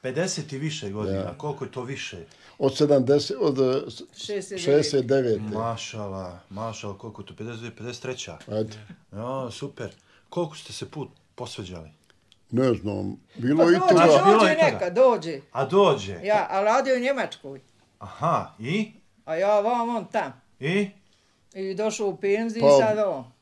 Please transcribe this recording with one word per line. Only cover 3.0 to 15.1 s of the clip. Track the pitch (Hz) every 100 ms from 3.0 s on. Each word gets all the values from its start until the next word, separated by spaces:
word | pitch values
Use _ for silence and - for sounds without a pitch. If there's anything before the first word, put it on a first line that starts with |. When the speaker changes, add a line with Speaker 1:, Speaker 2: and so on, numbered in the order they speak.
| 123 143 - -
Speaker 2:
od, | 165 131
e, | 131 135 -
s-, | - - -
Speaker 3:
Šezdeset | - 202 185
devet. | 196
Speaker 2:
šezdeset | 139 147 147 139 123
devete. | 135 123 104
Speaker 1:
Mašala, | 107 107 113 113 - 110 101 95 92 87 _
mašala, | 98 113 107 104 95
koliko | 117 104
je | 98
to, |
pedeset | 82 113 113
dvije, | 117
pedeset | - 113 -
treća? | 123 127 - 78 -
Speaker 2:
Ajde. | 107 113 110 - 175 _
Speaker 1:
Ja, | 101 120 135 127
super. | - 139 - 113 - _ _ _
Koliko | - 165 156
ste | -
se | - -
put | 151 131 _ _
posveđali? | - 127 - 90 87 78 _ _ _ _ _ _
Speaker 2:
Ne | 113 131
znam, | 104 104 98 98 98 _
bilo | - 120 147
Speaker 3:
Pa | 339
Speaker 2:
i |
Speaker 3:
dođe, | 370 370
Speaker 2:
toga. | - - -
Speaker 1:
Bilo | 392 -
Speaker 3:
dođe | -
Speaker 1:
i | 320
toga. | 311
Speaker 3:
neka, | 220 180
dođe. | 185 262